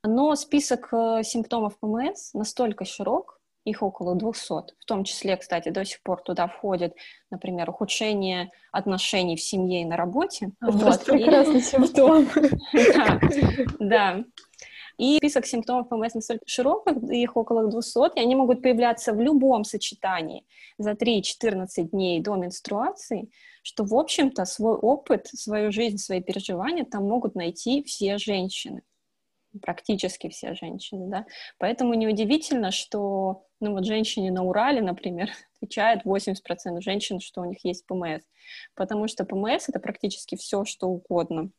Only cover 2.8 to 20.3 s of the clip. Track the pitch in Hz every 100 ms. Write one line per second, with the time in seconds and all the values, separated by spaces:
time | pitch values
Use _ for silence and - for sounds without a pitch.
2.8 | 185 - 190 294 - _ _ _ - 214
3.8 | 196 - 180 180 220 226 - 160 - _
4.8 | - 202 196 - 196 185 - 170 165 190
5.8 | 196 - - 180 - 180 175 - 202 185
6.8 | 170 - - - _ 190 190 180 170 180
7.8 | 202 - 214 208 190 180 180 _ _ -
8.8 | 196 190 - 202 180 165 - 190 185 180
9.8 | 170 170 175 233 392 - 196 - 233 208
10.8 | 208 220 - 277 226 294 294 254 - 269
11.8 | 330 - 269 320 277 - 294 - - 294
12.8 | 403 339 240 - - 285 - 277 233 -
13.8 | 202 220 196 185 240 - _ - - -
14.8 | - - 247 302 294 269 233 240 226 247
15.8 | 240 226 226 226 - 226 - - 254 427
16.8 | 381 262 226 240 240 240 226 226 220 226
17.8 | 233 233 311 302 233 262 254 247 254 233
18.8 | 240 233 - 214 247 294 269 233 214 208
19.8 | - - 190 180 160